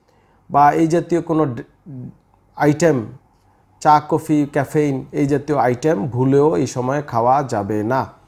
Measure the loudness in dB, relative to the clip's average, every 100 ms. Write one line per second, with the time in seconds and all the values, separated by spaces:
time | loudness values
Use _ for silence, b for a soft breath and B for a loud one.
0 | _ _ _ _ -4 2 4 4 2 0
1 | 0 -2 -2 -2 -2 -4 -12 _ -18 -16
2 | -16 -18 _ _ _ -2 0 2 2 0
3 | -4 -14 _ _ _ _ _ _ 2 2
4 | 2 -4 0 0 0 -2 -2 0 0 -2
5 | -6 -4 0 0 0 0 0 0 0 0
6 | -2 -2 2 4 4 2 -2 -4 -4 -4
7 | -4 -2 2 2 0 -4 -2 -4 -2 -2
8 | -4 -10